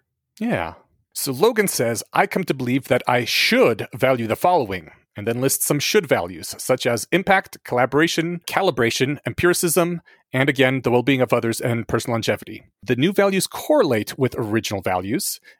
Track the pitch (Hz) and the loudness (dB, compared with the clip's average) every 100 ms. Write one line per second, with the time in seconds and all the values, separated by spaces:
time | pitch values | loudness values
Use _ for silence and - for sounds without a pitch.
0 | _ _ _ - 233 117 82 - _ _ | _ _ _ -8 -2 -2 -4 -10 _ _
1 | _ - 139 127 226 220 196 - 117 107 | _ -8 -6 2 2 2 0 0 -2 -2
2 | - - 190 202 185 135 123 131 - 123 | -2 0 0 0 -2 -2 0 0 2 0
3 | - 123 117 - - 247 170 113 123 117 | 2 0 0 0 2 4 4 2 -6 0
4 | 131 127 110 - 180 175 104 90 78 - | 2 2 -2 0 2 2 0 -6 -8 -20
5 | _ - 104 120 131 - - 147 - 214 | _ -6 -4 0 0 0 -2 -2 0 0
6 | 156 110 90 85 - - - 127 127 117 | 2 0 -2 -8 -12 -6 -2 0 0 -2
7 | - 175 196 196 - - - 123 127 143 | 0 -2 2 0 0 -12 -4 0 2 2
8 | 170 - 170 175 - 170 190 127 117 - | 2 0 -4 -6 -4 0 0 2 0 0
9 | 131 139 120 - 175 - 175 180 170 170 | -2 -2 -8 0 0 2 0 2 0 -2
10 | - _ _ 131 139 127 131 131 120 120 | -12 _ _ 0 2 4 2 2 2 2
11 | 123 131 120 120 113 110 127 117 - 117 | 2 2 2 2 0 -2 -2 -4 -2 -4
12 | - 113 107 104 - 80 - _ - 123 | -2 -2 -2 -4 -6 -16 -18 _ -4 0
13 | 175 202 196 190 - - - 302 165 110 | 2 2 2 0 -4 -4 0 2 4 0
14 | - - 131 - 107 110 - 98 98 90 | -2 -2 -2 -2 -2 -2 -2 -4 -2 -2
15 | 95 156 - - - | -2 -4 -6 -10 -14